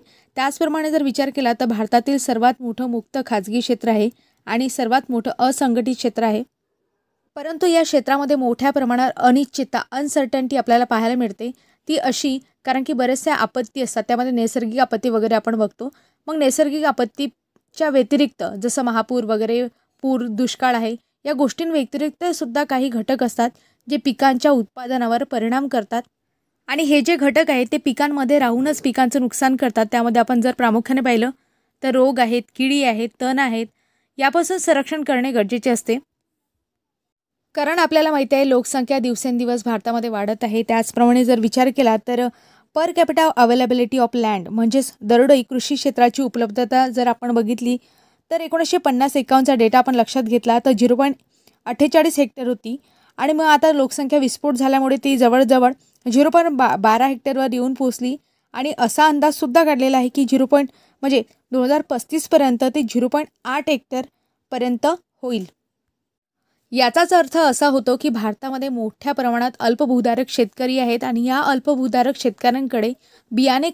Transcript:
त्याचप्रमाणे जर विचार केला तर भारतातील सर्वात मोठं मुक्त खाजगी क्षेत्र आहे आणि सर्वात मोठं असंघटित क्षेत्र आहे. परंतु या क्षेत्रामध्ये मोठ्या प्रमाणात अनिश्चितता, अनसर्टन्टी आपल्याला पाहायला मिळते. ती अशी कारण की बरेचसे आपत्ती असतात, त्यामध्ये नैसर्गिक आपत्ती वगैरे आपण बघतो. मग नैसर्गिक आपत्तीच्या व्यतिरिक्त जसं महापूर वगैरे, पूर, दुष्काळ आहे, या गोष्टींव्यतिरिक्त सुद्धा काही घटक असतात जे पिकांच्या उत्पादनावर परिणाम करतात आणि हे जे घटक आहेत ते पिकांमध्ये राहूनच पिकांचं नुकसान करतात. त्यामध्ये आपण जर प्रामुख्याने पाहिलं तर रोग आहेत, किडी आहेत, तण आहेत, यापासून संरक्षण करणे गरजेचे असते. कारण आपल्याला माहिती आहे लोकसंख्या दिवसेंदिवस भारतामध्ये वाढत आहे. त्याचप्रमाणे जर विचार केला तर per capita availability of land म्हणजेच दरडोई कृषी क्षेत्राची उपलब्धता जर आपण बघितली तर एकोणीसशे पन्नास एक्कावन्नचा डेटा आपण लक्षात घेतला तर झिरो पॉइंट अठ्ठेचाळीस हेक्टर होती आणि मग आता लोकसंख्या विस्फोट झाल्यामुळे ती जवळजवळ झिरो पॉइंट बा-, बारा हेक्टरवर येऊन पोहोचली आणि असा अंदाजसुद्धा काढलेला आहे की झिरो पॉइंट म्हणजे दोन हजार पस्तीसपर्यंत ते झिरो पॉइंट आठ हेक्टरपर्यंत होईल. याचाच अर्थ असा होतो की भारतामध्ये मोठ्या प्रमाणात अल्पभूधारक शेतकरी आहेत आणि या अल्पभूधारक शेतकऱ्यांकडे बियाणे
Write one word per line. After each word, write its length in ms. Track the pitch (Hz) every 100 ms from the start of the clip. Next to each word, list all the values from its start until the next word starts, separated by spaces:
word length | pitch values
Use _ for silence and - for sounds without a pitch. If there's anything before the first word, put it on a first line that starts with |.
| - _ _ -
त्याचप्रमाणे 560 | 269 277 302 311 311
जर 120 | 311
विचार 260 | 277 247 269 277
केला 180 | 254
तर 120 | 233 233
भारतातील 520 | 220 220 240 240 277
सर्वात 360 | - 233 240 247
मोठं 300 | 247 226 254
मुक्त 280 | 233 - 277 262
खाजगी 340 | 220 190 226
क्षेत्र 300 | 233 240 233
आहे 200 | 220 214 - _ _ -
आणि 240 | 226 262
सर्वात 320 | - 240 247 -
मोठं 220 | 240 233 -
असंघटित 560 | 247 269 269 233 233 247
क्षेत्र 280 | 247 214
आहे. 200 | 226 214 247 _ _ _ _ _ _ _ _ -
परंतु 300 | 285 330 359
या 180 | 330
क्षेत्रामध्ये 520 | 320 294 254 277 277 294
मोठ्या 360 | 254 233 269
प्रमाणात 400 | 277 254 247 254 -
अनिश्चितता, 640 | 247 254 277 - 262 233 -
अनसर्टन्टी 640 | 254 294 302 262 269 262 269
आपल्याला 280 | 233 240
पाहायला 320 | 247 226 226 247
मिळते. 360 | 233 196 233 254 _ _ -
ती 80 | 311
अशी 440 | 269 247 294 262 - _ -
कारण 180 | 262 269
की 60 |
बरेचसे 380 | 269 247 262 -
आपत्ती 500 | 294 220 254 233 -
असतात, 220 | 247 - 208
त्यामध्ये 240 | 240 254
नैसर्गिक 480 | 247 226 262 226 233
आपत्ती 300 | 254 226 247
वगैरे 240 | 226 214
आपण 220 | 220 226 226
बघतो. 340 | 214 - 254 - _ _ -
मग 80 | 311
नैसर्गिक 480 | 277 - 302 294
आपत्तीच्या 1040 | 302 247 240 - 285 - _ _ _ - 311
व्यतिरिक्त 540 | 269 233 285 285 - 175 190
जसं 200 | 226 254
महापूर 420 | 247 226 220 247
वगैरे, 440 | 220 220 220 233 247 _ _ _
पूर, 260 | 269 262 240
दुष्काळ 480 | 208 247 - 254 240
आहे, 200 | 226 233 _ _ 277
या 80 |
गोष्टींव्यतिरिक्त 920 | 285 269 - 330 320 247 277 302 - 359
सुद्धा 380 | 339 269 240
काही 260 | 294 262 269
घटक 340 | 233 214 269
असतात 260 | 247 - 240 - _ _ -
जे 80 | 294
पिकांच्या 540 | 277 226 269 254 294
उत्पादनावर 720 | 277 208 - 247 254 233 233
परिणाम 440 | - 240 226 247 277
करतात 340 | 247 208 233 247 _ _ _ _ _ -
आणि 160 | 277
हे 180 | 311 294
जे 140 | 240 339
घटक 360 | 277 262 320
आहेत 140 | 262 247
ते 60 | 294
पिकांमध्ये 600 | - 233 294 285 262 294
राहूनच 420 | 254 233 269 302
पिकांचं 400 | 277 240 262 277
नुकसान 340 | 247 - 262 262
करतात. 300 | 254 220 220
त्यामध्ये 280 | 247 233 233
आपण 220 | 226 247
जर 100 | 240
प्रामुख्याने 500 | 247 240 220 226 262
पाहिलं 280 | 254 233 240 262 _ _ _ _
तर 80 | 262
रोग 280 | 262 262 254
आहेत, 220 | 240 240 - -
किडी 280 | 262 285
आहेत, 260 | 269 220 226 -
तण 180 | 254 262
आहेत, 280 | 269 226 226 _ _ _ _ -
यापासून 400 | 269 330 330 370
संरक्षण 460 | - 294 277 311
करणे 280 | 294 262 254
गरजेचे 380 | 240 202 240 254
असते. 280 | 240 - 233 - _ _ _ _ _ _ _ _ _ _ _ _ _ _ -
कारण 240 | 294 339
आपल्याला 320 | 320 311 311
माहिती 240 | 302 262 269
आहे 140 | 277
लोकसंख्या 500 | 254 233 277 247 269
दिवसेंदिवस 640 | 247 226 262 240 240 240 220
भारतामध्ये 440 | 226 233 233 233
वाढत 340 | 214 202 220
आहे. 200 | 233 220
त्याचप्रमाणे 600 | 233 226 226 - 240 247 247
जर 140 | 247
विचार 300 | 220 262 254 262
केला 180 | 247 220
तर 300 | - 247 247 - _ _ _ -
per 120 | 339
capita 420 | 339 330 311 320 -
availability 640 | 233 247 254 247 240 262
of 200 | 233 240
land 300 | 226 202 170
म्हणजेच 440 | 220 226 269 254 -
दरडोई 400 | 208 233 254 277
कृषी 340 | 240 262 - 285
क्षेत्राची 460 | 285 - 240 240
उपलब्धता 640 | 262 240 311 214 240 254 262
जर 200 | 240 247
आपण 240 | 233 240
बघितली 460 | 233 214 240 240 247 _ _ _ _ -
तर 100 | 330
एकोणीसशे 360 | 330 330 330 349
पन्नास 400 | 294 247 277 285
एक्कावन्नचा 380 | 262 269 262 262
डेटा 220 | 226 254
आपण 180 | 247 247
लक्षात 280 | 226 269
घेतला 360 | 220 240 233 233
तर 120 | 269
झिरो 240 | 233 240 240
पॉइंट 200 | 277 269 _ _ _ _ -
अठ्ठेचाळीस 540 | 247 294 330 311 302
हेक्टर 280 | 269 - 247
होती 300 | 240 226 262 _ _ _ -
आणि 160 | 269
मग 100 | 311
आता 280 | 311 294 320
लोकसंख्या 480 | 294 262 - 277 294
विस्फोट 360 | 269 - 294 254
झाल्यामुळे 400 | 269 269 269 269
ती 140 | 277 269
जवळजवळ 540 | 240 247 262 262 247 269 _ _ 247
झिरो 180 | 233 294
पॉइंट 280 | 339 339 277
बा-, 180 | 247 208
बारा 320 | 208 220 269
हेक्टरवर 400 | 269 - 269 269
येऊन 200 | 247 247
पोहोचली 440 | 262 262 226 247 285 _ _ _
आणि 200 | - 269 -
असा 280 | 233 - 302
अंदाजसुद्धा 580 | 294 294 302 302 247
काढलेला 340 | 311 277 262 269
आहे 120 | 247
की 160 | 277 262
झिरो 140 | 269 269
पॉइंट 240 | 285 277 _ _ _
म्हणजे 220 | 277 262 220 _ -
दोन 120 | 254
हजार 180 | 247 294
पस्तीसपर्यंत 840 | 302 254 - 311 - 320 269 240
ते 180 | 262 277
झिरो 260 | 233 247 240
पॉइंट 200 | 294 302 _
आठ 260 | 233 269 311
हेक्टरपर्यंत 1160 | 285 - 254 262 _ _ _ - 254 247 240 285 349 _ _
होईल. 240 | 254 233 180 _ _ _ _ _ _ _ _ _ _ _ -
याचाच 400 | 240 247 240 349
अर्थ 240 | 359 294 330
असा 300 | 311 247 285
होतो 300 | 269 233 247
की 80 | 302
भारतामध्ये 600 | 226 214 208 269 262 269
मोठ्या 420 | 247 220 - 277
प्रमाणात 400 | 285 247 233 247 -
अल्पभूधारक 720 | 226 226 285 254 240 233 254
शेतकरी 500 | - 226 - 254 262
आहेत 240 | 247 233
आणि 220 | 262 233 240
या 140 | 262
अल्पभूधारक 720 | 294 262 262 277 262 247 247 -
शेतकऱ्यांकडे 800 | 254 202 247 247 269 233 214 254 _ _ -
बियाणे 380 | 226 262 254 320